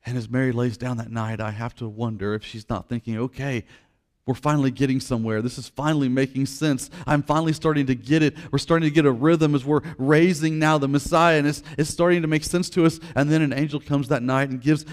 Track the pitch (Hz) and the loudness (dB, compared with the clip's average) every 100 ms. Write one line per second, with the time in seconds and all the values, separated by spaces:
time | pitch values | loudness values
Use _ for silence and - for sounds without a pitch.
0 | - 123 110 123 131 120 123 - 127 120 | -6 -6 -4 -2 0 0 -2 -4 -8 -8
1 | 113 113 110 110 107 107 117 - 117 107 | -6 -6 -6 -4 -6 -6 -10 -8 -12 -6
2 | 117 110 98 107 - 110 - 104 - 120 | -6 -4 -4 -4 -8 -16 -8 -8 -6 -8
3 | 113 110 127 - 139 123 - - _ _ | -6 -6 -6 -6 -6 -6 -8 -20 _ _
4 | _ _ - 123 151 151 135 127 139 131 | _ _ -6 -2 0 2 0 0 0 0
5 | - 120 113 107 120 131 120 - 147 156 | -2 -4 -2 -2 -4 -6 -14 -4 0 0
6 | 135 127 131 131 131 - 156 131 - - | 2 0 0 -2 -4 -2 -2 -2 -4 -12
7 | - 147 143 151 160 151 160 151 135 127 | -2 0 2 0 0 0 0 0 0 -2
8 | 107 156 156 - - 139 - 165 160 147 | 2 2 2 0 -6 -4 2 2 4 4
9 | 143 117 147 165 156 147 131 151 165 - | 4 4 4 4 4 2 2 0 0 -4
10 | 131 151 175 156 160 156 156 156 139 139 | 4 6 6 4 0 2 2 2 2 0
11 | - 165 170 156 143 147 - 151 151 - | 2 4 4 4 2 -2 -8 -4 -4 2
12 | 175 175 160 156 151 175 180 - 165 160 | 2 2 2 0 0 -4 -2 2 2 2
13 | - - 143 160 151 131 151 143 - 143 | -6 -2 2 4 2 0 -2 -4 -2 -2
14 | 127 143 123 131 139 131 127 151 - | 0 -2 0 0 0 -2 0 0 -2